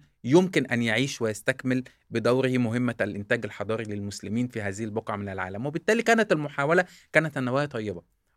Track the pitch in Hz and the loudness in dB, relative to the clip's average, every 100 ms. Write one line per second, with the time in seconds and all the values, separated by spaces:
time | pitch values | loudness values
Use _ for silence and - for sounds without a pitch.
0 | _ _ 120 165 185 165 127 117 117 110 | _ _ 4 6 6 2 0 0 2 2
1 | 135 - 110 104 - 131 127 127 127 _ | 0 0 -2 -2 -4 -2 0 -2 -4 _
2 | _ 113 113 127 131 127 117 120 123 - | _ 0 2 4 4 2 2 0 -2 0
3 | 104 98 104 120 104 - 104 113 107 104 | -4 -4 -2 -2 -2 -8 -4 -4 -4 -6
4 | 101 - 98 113 123 117 101 95 113 107 | -6 -8 -4 -2 -2 -4 -6 -6 -4 -4
5 | 110 101 101 95 92 98 139 165 - 233 | -4 -6 -6 -6 -6 -6 -6 -4 0 0
6 | 226 226 208 160 147 - 143 175 180 - | 4 2 4 0 0 -4 2 2 0 -6
7 | _ 156 160 143 127 135 147 117 107 87 | _ 0 2 -2 -2 0 -2 -4 -6 -8
8 | _ _ _ | _ _ _